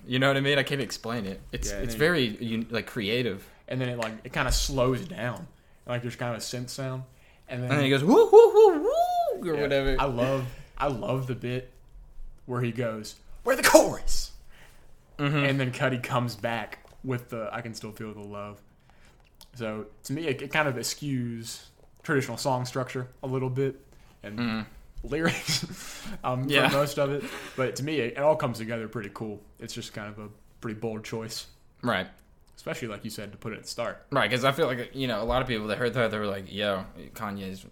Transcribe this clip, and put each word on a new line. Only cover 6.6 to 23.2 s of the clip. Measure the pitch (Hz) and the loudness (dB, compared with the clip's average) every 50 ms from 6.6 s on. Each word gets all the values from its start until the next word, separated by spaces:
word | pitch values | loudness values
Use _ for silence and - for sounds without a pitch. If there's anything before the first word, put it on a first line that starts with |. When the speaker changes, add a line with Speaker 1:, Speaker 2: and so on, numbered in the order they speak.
| 123 123 | -8 -8
Speaker 2:
sound. | - - 135 131 131 131 131 - - - - - - - - - | -8 -8 -6 -6 -6 -8 -10 -12 -16 -20 -20 -20 -20 -20 -14 -8
And | 127 123 | -6 -4
then | 123 123 | -2 0
Speaker 1:
And | 135 147 | 2 2
then | 139 | 4
he | 135 | 4
goes, | 139 135 | 4 4
"Woo, | 143 185 277 440 453 440 | 6 6 8 8 8 10
woo, | 403 427 466 381 | 12 12 12 12
woo, | - 415 440 392 330 294 | 10 10 10 10 8 6
woo," | 330 466 587 659 698 719 719 698 679 605 440 - - 175 | 2 0 2 2 2 2 2 2 2 0 0 -2 -2 -2
or | 156 | 0
Speaker 2:
Yeah. | 147 | 0
Speaker 1:
whatever. | 143 139 139 139 135 135 131 123 | 2 2 2 2 4 2 2 2
Speaker 2:
I | 135 | 2
love, | 139 120 120 123 131 135 131 127 123 - - - - - - | 2 2 2 2 2 2 0 -2 -4 -8 -12 -16 -12 -6 -2
I | 135 147 | -2 -2
love | 135 107 101 113 131 135 131 127 | -2 -2 -2 -2 -2 -2 -2 -4
the | 123 | -6
bit | - - 120 123 127 - - - - - - - - - - - - - - - - - | -4 -4 -4 -4 -4 -6 -8 -18 -20 -20 -20 -20 -20 -20 -18 -14 -12 -12 -12 -12 -14 -8
where | - 123 123 | -6 -2 -2
he | 127 120 | 0 0
goes, | 110 123 120 113 110 107 107 - - - - - - - - | 0 -2 -2 -2 -2 -6 -8 -12 -14 -16 -18 -18 -14 -4 0
"Where | - 269 | 0 2
the | 240 226 | 4 6
chorus?" | - - 320 - 175 117 - - - - - - - - - - - - - - - - - - - - - - - - - | 10 10 10 10 10 2 0 4 6 6 6 4 2 -8 -16 -18 -18 -20 -20 -20 -20 -20 -20 -20 -20 -20 -20 -20 -14 -6 -2
Speaker 1:
Mm-hmm. | 143 143 151 | 0 2 2
Speaker 2:
And | 151 139 139 135 139 | 4 4 4 2 2
then | 131 127 | 0 0
Cudi | 123 - 139 127 127 120 | 0 0 0 0 0 -2
comes | 123 - 131 123 123 117 104 | -2 0 0 0 0 0 -4
back | 98 110 117 117 113 104 - - - - - - - - | -4 -2 -2 -2 -2 -4 -6 -10 -16 -18 -20 -18 -10 -6
with | 131 127 120 123 - | -4 -4 -4 -4 -6
the, | 123 113 110 101 | -8 -6 -6 -6
"I | 104 117 | -6 -8
can | 117 113 107 | -8 -8 -10
still | - - 107 | -10 -12 -12
feel | 101 92 110 107 104 | -12 -10 -12 -12 -12
the | 104 | -12
love." | 104 101 101 101 101 104 104 - - - - _ _ - - - - - - - - _ _ - - - - | -12 -12 -10 -10 -10 -12 -12 -16 -20 -20 -20 _ _ -20 -20 -20 -20 -20 -20 -20 -20 _ _ -20 -20 -18 -12
So, | 120 113 110 107 107 101 - - - - | -8 -6 -6 -6 -6 -8 -12 -14 -14 -10
to | - | -6
me, | 135 151 165 151 | -6 -4 -2 -2
it, | 127 - | -4 -4
it | 143 135 | -4 -2
kind | - 156 151 139 | 0 2 2 2
of | 123 120 | 0 -2
eschews | 113 - - - 147 143 135 127 120 120 117 113 113 - - - - - - - - - - - - | -4 -6 -6 -6 -4 -4 -2 -2 -2 -4 -6 -8 -10 -12 -12 -14 -16 -20 -20 -20 -20 -20 -20 -10 -4
traditional | - 156 135 127 - 117 | 0 0 0 0 0 -4
song | - - 143 127 123 123 | -4 -2 0 0 0 -2
structure | 123 - 135 127 - - 131 127 123 - - | -2 -4 -4 -4 -4 -4 -8 -8 -8 -12 -10